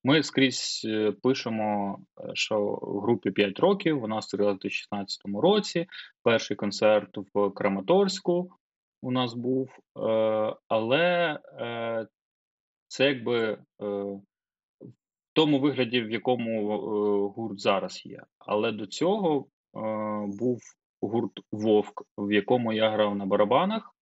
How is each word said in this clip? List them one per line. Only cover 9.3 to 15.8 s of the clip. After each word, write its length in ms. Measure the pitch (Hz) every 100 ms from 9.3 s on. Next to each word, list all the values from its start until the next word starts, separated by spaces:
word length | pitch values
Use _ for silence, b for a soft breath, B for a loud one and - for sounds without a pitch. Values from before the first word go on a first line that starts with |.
був, 360 | 120 123 131 131 - _ -
е, 580 | 110 110 110 107 107 - _
але, 720 | 113 110 143 175 175 165 147 - 117
е, 460 | 117 117 117 113 104 _ _ _ _ _ _ _ _
це 160 | - 135
якби, 440 | 131 117 120 110
е, 60 | 104 _ _
в 400 | 104 101 101 98 98 _ _ _ _ _ - _ _ _ _
тому 280 | - 151 139
вигляді, 400 | 143 127